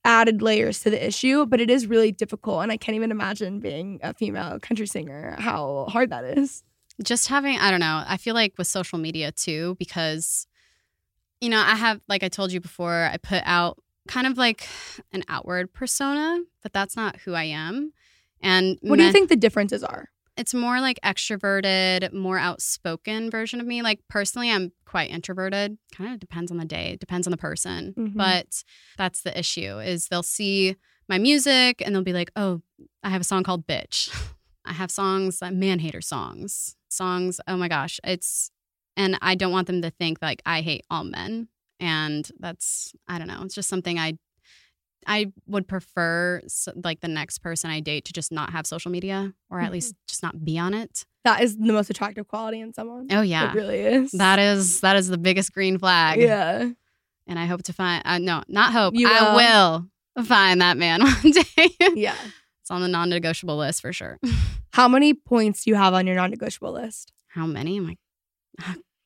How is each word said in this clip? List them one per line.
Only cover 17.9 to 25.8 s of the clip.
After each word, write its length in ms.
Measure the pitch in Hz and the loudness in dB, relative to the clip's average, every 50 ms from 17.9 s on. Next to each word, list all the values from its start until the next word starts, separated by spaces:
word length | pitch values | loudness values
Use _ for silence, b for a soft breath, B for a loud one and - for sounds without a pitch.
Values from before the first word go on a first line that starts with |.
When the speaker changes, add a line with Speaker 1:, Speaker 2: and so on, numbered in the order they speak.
| - _ _ _ _ _ _ _ _ _ | -10 _ _ _ _ _ _ _ _ _
Speaker 2:
And 380 | - 190 185 185 185 190 185 - - | 0 2 4 4 4 2 0 -2 0
Speaker 1:
What 140 | 202 294 | 4 6
do 60 | 285 330 | 8 8
you 40 | |
Speaker 2:
men- 60 | 370 392 | 8 8
Speaker 1:
think 160 | 403 392 330 | 6 6 6
the 80 | 330 | 6
differences 480 | 233 190 220 - 220 202 202 - - - | 6 4 4 2 2 0 -2 -2 -4 -6
are? 240 | - - - - - _ _ _ _ _ | -8 -10 -12 -14 -18 _ _ _ _ _
Speaker 2:
It's 180 | - 240 - - | -8 -6 -4 -2
more, 260 | 247 240 240 247 254 | -2 0 0 0 0
like, 180 | 262 262 247 - - | 0 0 -2 -2 -2
extroverted, 1080 | 196 190 - - - 220 196 - 196 196 196 190 196 190 190 185 185 185 185 190 185 - | -4 -2 -2 -4 -4 -4 -4 -2 0 0 0 2 2 2 2 2 2 2 0 -2 -4 -4
more 240 | 196 190 185 185 185 | -4 -4 -2 -2 0
outspoken 920 | 180 180 175 - - - - - - 175 165 165 - - 214 220 226 226 | -2 -2 -2 -4 -6 -6 -6 -6 -6 -6 -8 -6 -6 -6 -6 -4 -4 -4
version 300 | 220 220 220 220 - 240 | -6 -6 -6 -6 -8 -8
of 60 | 240 | -6
me. 160 | 240 240 240 233 | -6 -6 -2 -2
Like, 180 | 226 214 - _ - | -2 -2 -2 _ -6
personally, 420 | - 208 202 196 - 247 240 240 | -4 -2 -2 -2 -4 -2 0 0
I'm 220 | 226 196 185 175 - _ _ | 0 0 0 -2 -6 _ _
quite 240 | - - 185 156 - | -6 -4 -4 -2 -2
introverted. 680 | - 165 - - 185 185 185 190 190 202 202 208 214 214 | -4 -8 -10 -8 -6 -6 -4 -2 -2 -2 -2 -4 -6 -10